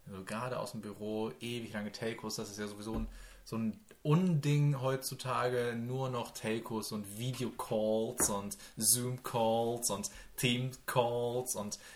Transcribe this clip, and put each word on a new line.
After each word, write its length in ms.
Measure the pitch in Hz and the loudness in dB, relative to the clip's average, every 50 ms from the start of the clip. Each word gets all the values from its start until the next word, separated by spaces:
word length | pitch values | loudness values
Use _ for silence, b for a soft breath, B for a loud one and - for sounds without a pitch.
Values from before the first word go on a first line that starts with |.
| b - | b -12
Also 140 | 98 95 95 | -10 -10 -8
gerade 340 | - 107 113 123 127 120 - | -6 -4 -4 -4 -2 -4 -4
aus 140 | - - | -4 -6
dem 80 | - 110 | -6 -8
Büro, 520 | 104 104 98 101 104 107 110 110 110 110 - - | -8 -8 -8 -6 -4 -2 -2 0 -2 -2 -4 -6
ewig 340 | 117 120 120 117 113 104 107 | -6 -4 -4 -4 -6 -6 -6
lange 180 | 104 104 104 | -6 -6 -6
Telcos, 440 | - - 120 113 117 - - 107 - | -6 -4 -4 -4 -4 -4 -6 -6 -4
das 120 | 113 110 101 | -4 -6 -6
ist 80 | 98 107 | -6 -6
ja 80 | 104 | -6
sowieso 280 | 104 101 101 104 113 110 | -6 -6 -8 -6 -4 -2
ein, 140 | 110 110 - B B B B B B B | -2 -2 -4 B B B B B B B
so 120 | - 113 | -6 -2
ein 220 | 113 113 110 - - - - - - | -2 0 -2 -2 -4 -12 -20 -12 -2
Unding 800 | - 151 151 175 185 180 165 143 143 147 147 147 143 147 143 123 | 4 4 6 6 6 6 4 4 4 4 6 6 6 6 4 4
heutzutage, 920 | 131 131 135 131 - - 127 - - 131 120 117 123 123 127 123 120 120 113 | 2 0 0 0 -2 -4 -6 -4 -2 0 2 2 2 4 4 2 2 2 0
nur 320 | 117 117 123 131 135 135 127 | -2 -2 -2 -2 0 0 0
noch 220 | 123 120 113 - | 0 -2 -4 -6
Telcos 600 | - - - 110 110 117 113 - 117 107 104 - | -6 -4 -2 0 0 0 -2 -2 -2 -2 -2 -2
und 260 | 113 104 98 101 101 110 | -4 -6 -6 -6 -6 -4
Videocalls 1120 | 123 131 123 127 120 110 - - - - 117 107 107 110 110 110 113 123 113 - - - | -4 -2 -2 -2 -2 -4 -4 -4 -4 0 2 2 4 4 4 4 2 0 2 2 2 2
und 260 | 104 101 101 101 - B B B B 117 | 2 0 -2 -4 -8 B B B B 2
Zoom-Calls 1120 | 110 107 - 123 123 123 127 123 - - - 117 113 113 113 117 117 117 123 117 - - | 4 4 4 4 2 -2 -2 -4 -4 -2 2 4 4 6 4 4 4 2 0 0 0 0
und 200 | 101 101 101 B B B B B B - | -2 -2 -4 B B B B B B 0
Team-Calls 1160 | 135 123 123 123 127 127 - - - - - 127 117 120 120 120 120 120 120 123 123 - - | 2 2 4 2 0 -4 -6 -8 -6 0 2 4 4 4 4 2 0 2 0 0 0 -2 -2
und 220 | 107 104 104 - B B B B | -4 -4 -6 -6 B B B B